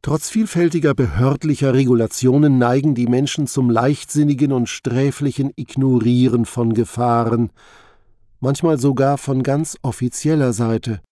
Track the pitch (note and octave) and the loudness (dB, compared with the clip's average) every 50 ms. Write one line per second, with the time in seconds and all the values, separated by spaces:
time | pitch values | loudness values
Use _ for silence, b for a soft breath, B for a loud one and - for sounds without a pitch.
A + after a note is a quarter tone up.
0 | - - C#3+ D#3 - - - A3 A3 - - F3 F3 E3+ D#3+ E3+ D3 D3 C3+ - | -2 -2 -4 -4 -4 -2 -2 -2 -2 0 0 0 0 2 2 2 0 0 2 2
1 | C3 G2+ D2 F#2+ B2 C3 C#3+ - - D#3 C#3+ - C#3+ C3+ B2 C3+ C3+ B2 B2 A#2 | 0 0 0 0 0 0 0 0 -2 -4 -2 0 0 2 2 2 4 4 4 2
2 | A2+ G#2+ - - B2 B2+ B2+ C#3+ D3+ D3 C3+ B2+ B2 A#2+ B2+ C#3 C#3 D#3 C#3 A#2+ | 2 0 -2 0 0 2 4 4 4 4 4 4 2 2 2 2 2 0 0 0
3 | B2 A#2 B2 C3 C#3+ C#3 - - C#3+ B2+ - C#3 B2+ A#2+ A#2 A2 A#2+ C#3 D3 - | 0 0 2 0 0 -2 -2 -4 -6 -4 -2 0 0 2 2 2 2 0 0 -2
4 | - - - D3 D3+ D3 C#3+ B2+ D3+ C#3 C#3 B2+ A#2+ - - - _ C3 A2+ B2+ | -6 -4 -2 0 2 2 2 0 0 0 0 -2 -2 -4 -6 -8 _ -4 -2 0
5 | C#3 C#3+ C3+ - C#3+ C#3 - - C3+ C#3 - - B2 - - C#3 C3+ C3+ B2+ A#2+ | 0 -2 -2 -2 -4 -4 -2 -2 -4 -4 -6 -10 -14 -8 -4 0 2 2 2 2
6 | A2 A#2+ B2 B2 B2+ B2+ A#2+ A#2+ A2+ - - B2 A#2 A2+ A2+ A2+ A2+ - - A#2+ | 2 2 4 4 4 2 2 0 -2 -2 -2 -2 -2 0 0 0 -2 -2 -2 -2
7 | A#2+ A#2+ A#2+ A#2 A#2 A2+ A#2 A#2 A#2 G#2 b b b b b b b b b b | 0 0 2 2 2 0 0 0 -2 -2 b b b b b b b b b b
8 | b b b b _ _ _ _ B2+ C3 C#3 - - E3 D#3 C3 A#2+ C#3+ C3+ B2+ | b b b b _ _ _ _ -4 -4 -2 0 0 0 0 2 2 0 2 2
9 | C3+ C#3 C#3+ C#3 - - C3+ C3 B2+ C#3 C3+ C#3+ D#3+ - - - - B2+ A2 - | 0 0 0 -2 -2 -4 -2 -2 0 0 0 -2 -2 -6 -8 -8 -8 -8 -6 -4
10 | B2 B2 - - - D3+ D#3+ D3+ C#3 B2+ A2+ G2 A#2 A2+ A2+ A2 - B2 A2 F#2+ | -6 -6 -6 -2 -2 0 2 2 0 0 0 0 -2 0 -2 -2 -2 -6 -8 -8
11 | - _ | -10 _